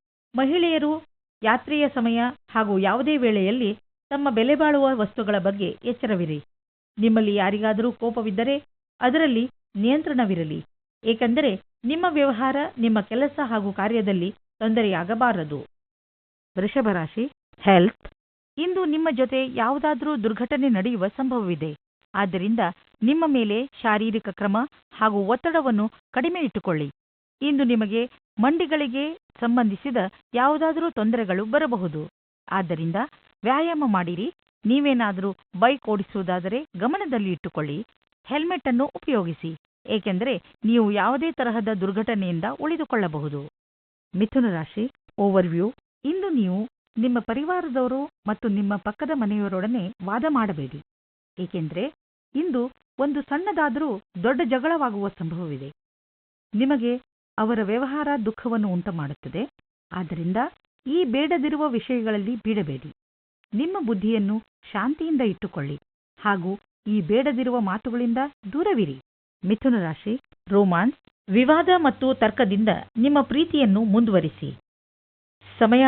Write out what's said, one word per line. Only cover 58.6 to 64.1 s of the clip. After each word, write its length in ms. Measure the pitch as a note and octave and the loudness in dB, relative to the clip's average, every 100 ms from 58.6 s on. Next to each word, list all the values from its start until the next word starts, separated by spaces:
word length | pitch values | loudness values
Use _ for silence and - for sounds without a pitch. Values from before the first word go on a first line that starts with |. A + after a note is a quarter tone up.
| G#3 | 0
ಉಂಟುಮಾಡುತ್ತದೆ. 800 | F3+ F#3 E3 C#3+ D3 C3 E3+ C4+ _ _ _ - | -2 -4 -6 -6 -8 -10 -8 -8 _ _ _ -12
ಆದ್ದರಿಂದ 440 | F3+ D#3+ E3+ E3+ G#3 D4+ - _ _ B3+ | -8 -6 -4 -2 -2 -2 -6 _ _ -4
ಈ 180 | E4 | 0
ಬೇಡದಿರುವ 640 | C#4 C4 D4+ E4+ D4 D4+ D4+ | 0 0 0 0 0 -2 -2
ವಿಷಯಗಳಲ್ಲಿ 680 | A#3 - B3 A3 G#3 G3 A#3+ | -2 -2 -2 -2 -2 -2 -4
ಬೀಳಬೇಡಿ. 560 | A3 G#3+ D3 C3 D3+ - _ _ _ _ _ | -2 -2 -4 -6 -12 -20 _ _ _ _ _
ನಿಮ್ಮ 240 | G#3 E4 G4 A#3 | -4 -2 -2 -2
ಬುದ್ಧಿಯನ್ನು 560 | G3+ G#3+ | -2 0